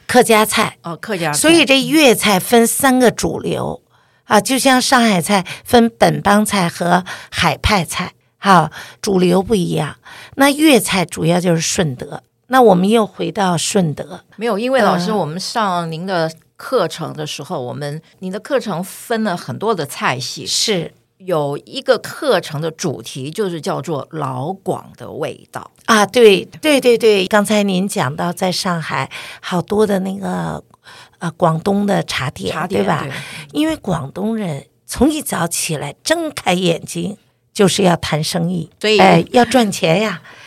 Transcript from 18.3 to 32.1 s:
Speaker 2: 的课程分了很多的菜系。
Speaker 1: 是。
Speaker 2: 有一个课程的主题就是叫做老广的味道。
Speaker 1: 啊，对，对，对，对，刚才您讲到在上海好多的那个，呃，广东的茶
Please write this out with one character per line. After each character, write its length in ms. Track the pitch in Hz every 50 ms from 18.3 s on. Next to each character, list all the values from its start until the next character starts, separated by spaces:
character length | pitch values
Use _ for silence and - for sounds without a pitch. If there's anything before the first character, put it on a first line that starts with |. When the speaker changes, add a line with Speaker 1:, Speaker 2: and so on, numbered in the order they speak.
| 185
Speaker 2:
的 80 | 214
课 180 | 208 - 294 247
程 240 | - 214 160 160 185
分 400 | - - - - - 233 220 220
了 140 | 208 175
很 200 | - - - 123
多 160 | 123 180 220 226
的 140 | 180 143
菜 320 | 131 - - 220 190 135 123
系。 260 | 127 - - - 127
Speaker 1:
是。 480 | - - - - - 208 175 156 - - _ _ _ _ _
Speaker 2:
有 400 | 196 180 180 156 147 139 143 143 -
一 160 | - 123 269
个 160 | 269 - 247
课 420 | - - - - - - 285 226 180 175
程 180 | - 151 143
的 100 | 160 165
主 300 | 156 - - 170 123 -
题 300 | - - - 143 127 143
就 180 | 156 - 214 190
是 100 | 170 160
叫 220 | 139 - 160 147
做 260 | 139 170 160 135 117 -
老 420 | - 156 147 131 131 127 131 160 196
广 400 | 185 _ - 147 - - - - _
的 120 | 123 -
味 380 | 92 117 151 135 - - - _
道。 200 | - - - - _ _ _
Speaker 1:
啊， 180 | - 233 214 208
对， 400 | 202 - 247 240 214 196 175 - - - -
对， 180 | - 311 294 262
对， 200 | 247 247 233 226
对， 280 | 233 220 208 196 185
刚 160 | 185 - 208 208
才 200 | 202 220 208 202
您 260 | 202 190 180 185 202
讲 260 | - 202 156 127 131
到 160 | - 175 175
在 220 | 175 - 196 185 170
上 280 | - - 202 175 165
海 300 | 151 - - 135 131 - - - - - - -
好 220 | - - 180 175 165
多 240 | - 208 208 214
的 120 | 196 202 190
那 140 | 185 190 190 202
个， 440 | 190 180 180 180 170 165 156 156 - _ _ _ _ - - - - _ _ _
呃， 120 | - 170
广 280 | 160 _ 185 165 160 160
东 260 | 165 202 196 202 202
的 160 | 196 202 170 160
茶 260 | -